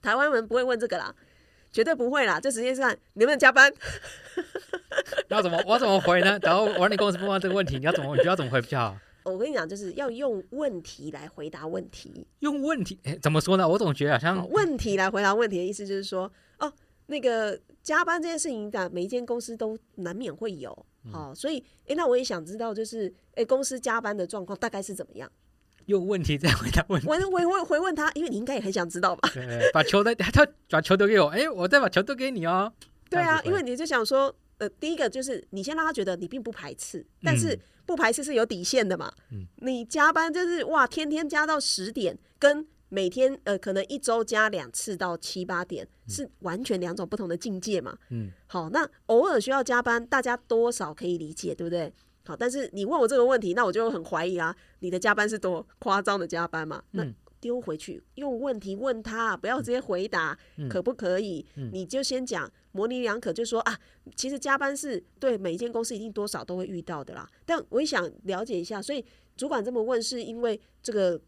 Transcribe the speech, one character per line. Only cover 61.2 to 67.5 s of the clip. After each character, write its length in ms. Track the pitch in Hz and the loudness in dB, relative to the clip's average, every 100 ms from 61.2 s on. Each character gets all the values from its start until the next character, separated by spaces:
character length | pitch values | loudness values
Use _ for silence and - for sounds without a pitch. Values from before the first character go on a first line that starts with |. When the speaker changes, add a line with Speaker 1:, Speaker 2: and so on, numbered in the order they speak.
| 208 165 - - | -2 -8 -10 -12
Speaker 2:
嗯。 140 | 127 | -10
Speaker 1:
你 120 | 185 | -8
就 180 | 180 262 | -6 -4
先 220 | 269 262 | -2 -4
讲 240 | 254 190 139 _ _ | -4 -6 -6 _ _
模 140 | 185 226 | -4 -4
棱 140 | 254 | -2
两 180 | 240 214 | -2 -2
可， 140 | 226 | -4
就 100 | 165 233 | -4 -2
说 140 | 233 | -2
：“啊， 120 | - 214 _ _ - | -2 -4 _ _ -20
其 140 | - 254 | -8 -6
实 100 | 277 | -6
加 200 | 269 277 | 0 0
班 180 | 277 277 | 0 -4
是 260 | 294 214 - _ | -6 -6 -8 _
对 200 | 269 220 | -2 0
每 160 | 190 | -2
一 20 | 170 | -4
间 160 | 233 | -4
公 100 | 226 | -4
司 140 | 226 220 | -4 -6
一 20 | |
定 140 | 220 | -8
多 160 | 208 208 | -6 -6
少 160 | 170 | -6
都 100 | - | -6
会 120 | 180 185 | -6 -6
遇 160 | 180 | -8
到 200 | 160 160 | -8 -10
的 120 | 139 | -10
啦。” 120 | 180 - _ | -14 -16 _
但 120 | - | -4